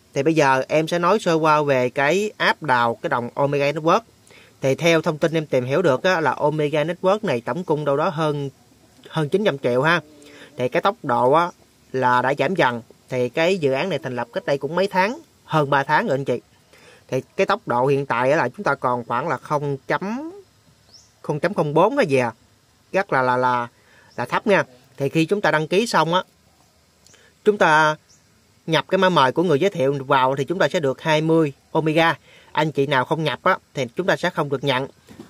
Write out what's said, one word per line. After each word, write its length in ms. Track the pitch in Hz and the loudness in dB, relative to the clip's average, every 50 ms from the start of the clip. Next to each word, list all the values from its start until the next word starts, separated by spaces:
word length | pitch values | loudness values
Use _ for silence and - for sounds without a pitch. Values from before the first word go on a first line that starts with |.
| _ _ - | _ _ -4
thì 80 | 147 139 | -2 0
bây 120 | 160 165 | 2 4
giờ 300 | 156 143 135 131 131 131 - | 4 4 4 4 2 0 0
em 200 | - 156 160 156 | 0 0 0 0
sẽ 100 | 175 175 | -2 0
nói 200 | 175 175 202 220 | 2 2 2 2
sơ 160 | - 180 165 | 2 0 0
qua 280 | 160 156 156 151 151 151 | 2 2 2 2 2 2
về 280 | 143 135 127 123 127 | 2 2 2 2 0
cái 400 | - 143 139 147 170 196 214 214 - | 0 0 0 2 2 0 -2 -4 -4
app 260 | - 165 196 - - 165 | -2 0 0 0 -2 0
đào 360 | 143 127 120 120 117 117 - - | 0 2 2 2 0 -2 -4 -4
cái 80 | 165 | -4
đồng 200 | 139 123 120 117 - | -4 -4 -4 -6 -4
Omega 360 | - 139 139 143 143 143 143 | -2 -2 0 0 0 -2 -2
Network. 300 | 147 165 156 165 180 226 - _ _ _ _ _ - - - - _ - | -2 -2 0 2 2 2 0 _ _ _ _ _ -20 -20 -20 -20 _ -4
Thì 140 | - 135 135 | -2 -2 -2
theo 280 | 135 151 170 165 160 160 | 0 2 2 2 2 2
thông 160 | 180 156 147 | -2 -4 -2
tin 160 | - 160 156 | -2 -2 -2
em 120 | 165 156 | -2 -4
tìm 180 | - 147 131 123 | 0 -2 -2 0
hiểu 180 | 127 139 175 185 | 0 -2 0 2
được 200 | 160 131 127 - | 2 0 2 0
á, 180 | 185 185 170 | 0 0 2
là 100 | 160 131 | 0 0
Omega 540 | 117 - - 151 151 151 147 147 147 151 147 | 0 0 -2 -2 0 0 -4 -2 -2 -2 -2
Network 340 | 165 175 - - 185 196 214 220 | -2 -4 -2 0 0 0 0 -2
này 180 | 180 131 120 | -4 -4 -4
tổng 240 | - - 123 170 185 | -4 -6 -8 -6 -4
cung 200 | - 156 151 151 | -4 -4 -2 0
đâu 120 | 143 139 | -2 -2
đó 120 | 143 156 190 | 0 -2 -2
hơn, 420 | 147 156 160 151 147 147 143 139 - _ _ _ _ _ _ _ _ _ - - | -2 -2 -2 -2 -2 -4 -6 -8 -10 _ _ _ _ _ _ _ _ _ -20 -10
hơn 200 | - 160 156 139 | -6 -4 -4 -2
chín 160 | - 190 214 | -2 0 0
trăm 140 | 196 147 135 | 0 -2 -2
triệu 240 | - 127 120 127 135 | -2 0 0 2 2
ha. 180 | 160 175 165 - - - - - - - - - - - | 2 2 0 -2 -6 -20 -20 -20 -20 -20 -20 -20 -18 -8
Thì 120 | - 123 127 | -6 -6 -2
cái 140 | - 170 - | -2 0 -2
tốc 140 | 196 214 - - | -2 -4 -4 -4
độ 300 | 143 120 120 123 127 143 | -2 0 2 2 4 4
á, 180 | 160 175 175 - _ _ _ _ _ _ _ - | 2 2 0 -4 _ _ _ _ _ _ _ -6
là 300 | 131 127 123 123 123 123 | -2 0 2 2 2 2
đã 120 | 127 147 139 | 0 0 0
giảm 160 | 135 143 190 | -2 -2 0
dần. 280 | 165 147 127 120 117 113 _ - _ _ - | 0 0 0 0 -4 -12 _ -20 _ _ -8
Thì 200 | 135 127 123 123 | -4 -4 -4 -2
cái 300 | - 160 165 175 196 190 | -2 0 0 0 0 0
dự 140 | 147 131 131 | 0 0 0
án 160 | 135 165 196 | 0 -2 -2
này 100 | 165 135 | -4 -6
thành 180 | - 135 123 | -6 -6 -6
lập 120 | 120 120 - - | -6 -8 -6 -8
cách 140 | - - | -8 -2
đây 120 | - 143 139 | -2 -2 -2
cũng 160 | - 139 165 | -2 -4 -2
mấy 120 | 180 196 | -2 -2
tháng, 340 | 196 - 185 185 208 262 339 - _ _ _ _ | 0 0 0 0 0 -2 -6 -14 _ _ _ _
hơn 260 | - - 156 147 139 | -4 -2 0 0 2
ba 120 | 143 139 139 | 2 0 2
tháng 240 | - 151 165 220 | 2 0 0 2
rồi 80 | 208 139 | 0 -2
anh 100 | 127 139 | -2 -2
chị. 160 | 131 123 113 - _ _ _ _ _ _ - - - - - _ - | -2 -4 -4 -6 _ _ _ _ _ _ -20 -20 -20 -20 -20 _ -6
Thì 120 | 127 135 - _ _ | -6 -6 -6 _ _
cái 100 | - 196 | -2 0
tốc 140 | 190 196 202 - | 0 0 -4 -2
độ 200 | - 120 120 127 | -2 0 0 2
hiện 200 | 143 143 135 143 | 2 0 0 0
tại 240 | - 123 117 127 131 | -2 -2 0 2 2
á, 60 | 147 | 2
là 120 | 165 131 120 | 2 0 -2
chúng 160 | - - 104 | -4 -4 -2
ta 100 | - 139 | -2 -2
còn 300 | - - 131 123 123 117 | 0 0 -2 -2 -2 -4
khoảng 240 | - 120 120 147 170 | -4 -4 -4 -2 -2
là 80 | 156 | -4
không 400 | - - - 156 147 147 143 139 135 _ | -6 -4 -4 -4 -4 -2 -4 -6 -6 _
chấm 440 | - 156 147 180 196 226 262 302 330 381 415 381 _ _ _ _ _ _ _ _ _ _ - - _ _ _ - | -4 -4 -4 -4 -6 -8 -8 -10 -12 -14 -16 -20 _ _ _ _ _ _ _ _ _ _ -20 -20 _ _ _ -8
không 180 | - 147 147 | -8 -6 -4
chấm 140 | - 175 208 | -4 -4 -2
không 200 | 190 160 147 147 | -2 -4 0 2
bốn 220 | 160 180 220 277 | 2 2 2 2
hay 100 | 285 247 | 0 0
gì 100 | 156 135 | 2 2
à. 160 | 127 127 117 - _ _ _ _ _ _ _ _ _ _ _ - | 0 0 0 -4 _ _ _ _ _ _ _ _ _ _ _ -4
Rất 200 | 185 196 - 156 | -4 -2 0 0
là, 100 | 135 127 | 0 2
là, 140 | 127 123 | 2 2
là, 320 | 123 127 127 123 123 120 120 _ _ _ _ _ _ _ _ - | 2 2 0 0 0 -2 -6 _ _ _ _ _ _ _ _ -10
là 80 | - 120 | -8 -8
thấp 220 | - - - - | -4 -4 -4 0
nha. 180 | 220 190 165 127 - - - _ _ _ | 2 2 2 0 -2 -8 -20 _ _ _
Thì 120 | - 139 139 | -6 -6 -2
khi 160 | - 160 160 | 0 0 0
chúng 160 | 156 - 208 | 0 0 0
ta 100 | 202 156 | 0 0
đăng 180 | 151 151 156 147 | 0 0 0 0
ký 180 | 175 190 240 | 0 0 0
xong 280 | 233 - 175 156 165 170 | 2 2 0 0 2 0
á, 80 | 185 - _ _ _ _ _ _ _ _ _ _ _ _ _ _ _ _ _ - _ _ _ _ _ - | -2 -2 _ _ _ _ _ _ _ _ _ _ _ _ _ _ _ _ _ -20 _ _ _ _ _ 0
chúng 140 | 214 208 214 | 0 2 4
ta 380 | 202 165 151 151 156 156 156 - _ _ - _ _ _ _ _ _ _ _ _ - | 4 4 4 4 4 2 0 -2 _ _ -20 _ _ _ _ _ _ _ _ _ -6
nhập 180 | - 160 147 - - | -2 -2 -2 0 0
cái 100 | 185 190 | 0 2
mã 100 | 190 185 | 2 4
mời 240 | 175 151 135 131 123 | 4 4 4 2 2
của 100 | 160 170 | 0 2
người 180 | 185 147 135 | 2 2 2
giới 100 | 170 196 | 2 0
thiệu 260 | - 165 131 135 143 139 131 | 0 0 0 0 0 -2 -2
vào 300 | 131 143 135 127 131 139 | 0 2 2 2 2 0
thì 80 | 139 139 | -2 -4
chúng 140 | - 170 190 | -4 -2 0
ta 100 | 170 139 | 0 0
sẽ 120 | - 185 | 0 0
được 200 | 147 135 127 - | -2 -2 -2 -2
hai 200 | - 165 156 156 | -2 0 0 0
mươi 320 | 160 160 160 165 160 143 135 _ _ _ - | 2 2 2 2 2 0 -4 _ _ _ -4
Omega. 420 | 160 151 160 151 165 165 165 165 - _ - - - - _ - | -2 0 0 2 2 2 2 0 -2 _ -20 -20 -20 -20 _ -2
Anh 200 | - 156 156 - | -2 -2 0 0
chị 140 | 147 139 | 0 0
nào 180 | 139 143 131 127 | 2 2 0 0
không 200 | - 160 156 160 | 0 -2 -2 -2
nhập 140 | 147 123 - - | -4 -4 -2 0
á, 160 | 160 170 - _ _ - | 0 0 0 _ _ -8
thì 120 | 147 131 117 - | -8 -8 -6 -6
chúng 100 | - 180 | -6 -2
ta 100 | 196 160 | -2 -2
sẽ 140 | 139 - 180 | 0 -2 -4
không 180 | - 180 151 143 | -2 -2 -4 -4
được 160 | 139 131 131 | -4 -4 -2
nhận. 220 | 143 127 127 139 - - _ _ - - - - | -2 -2 -2 -2 -6 -12 _ _ -20 -20 -20 -20